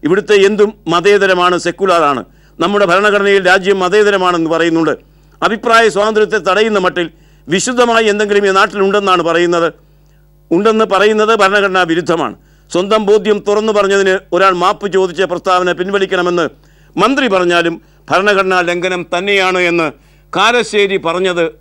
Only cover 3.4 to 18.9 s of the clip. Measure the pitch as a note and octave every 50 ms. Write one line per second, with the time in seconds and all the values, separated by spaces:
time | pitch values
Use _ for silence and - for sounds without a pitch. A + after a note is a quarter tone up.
3.4 | F#3 F3+ F#3 G3 F#3 F#3+ G3+ F#3+ F#3 F3+ F3+ G#3+ G#3 G3+ G3+ G3 F#3 F3+ F3 E3+
4.4 | E3 D#3 E3 D#3+ E3 E3+ E3 E3 E3 D#3 C3 - _ _ _ _ _ _ _ _
5.4 | D#3 F3+ A3 G#3+ - - A3+ A3+ A#3 A3 D#3+ F#3+ G3+ A3 A3 G#3+ G#3+ F#3 F#3+ G#3+
6.4 | D#3 F#3 F#3 G3+ A3 A3+ G#3+ G3+ F#3 F#3 C#3+ F3 F3 D#3 _ _ _ _ _ _
7.4 | _ - D3+ G3 - B3+ B3+ A#3+ B3 A#3+ A#3 A3+ A3+ G#3+ G3+ G#3 G#3+ G3+ G#3 G3+
8.4 | G3+ G3 F#3+ F#3+ G#3 G3+ G#3 G#3 F#3+ G3 G3 G#3 G3+ G3 F#3 F3 E3 E3 E3 E3+
9.4 | F3 F3 F3 E3+ E3 D#3+ - _ _ _ _ _ _ _ _ _ _ _ _ _
10.4 | _ _ - E3+ G3+ - - A3 A3 - G3 F#3 G3 G#3+ A3 G#3+ G#3+ G#3+ A3+ G#3+
11.4 | G3+ F#3+ G3 G#3 G3 G3 F#3 F#3+ F3+ E3 E3 E3+ F3 D#3 E3+ E3 D3 A2+ - -
12.4 | _ _ _ _ _ _ - E3+ F#3 G3 A3 A3 G#3+ G3 G#3 G#3+ F#3+ G#3+ G#3 G#3
13.4 | G3+ G3+ G#3 G#3+ G#3+ A3 G#3+ G#3 G3+ F#3+ G3 G3+ G3 G3 F#3+ G3 - _ - F3
14.4 | F#3+ G3 F#3 F3 F3 F#3 G#3 - G3 G3+ E3 F#3+ F#3+ F#3 F3 D3 F#3+ F3 F3+ F3
15.4 | - F#3+ F#3 F3+ F3+ F3+ F3 D3 F#3 F#3+ G3+ G3+ G3 F#3+ F#3+ F#3 F3+ F3 F3+ F3
16.4 | E3 C3 - _ _ _ _ _ _ _ _ - F#3+ A3+ C#4 C#4 C#4 B3 F#3+ F#3
17.4 | F3+ F3 F3 E3+ E3+ E3+ E3+ - _ _ _ _ _ - D3+ F3 G3 G#3 G3+ F#3+
18.4 | G3 F#3+ F#3+ F#3 F3 E3+ F3 F3 E3+ F#3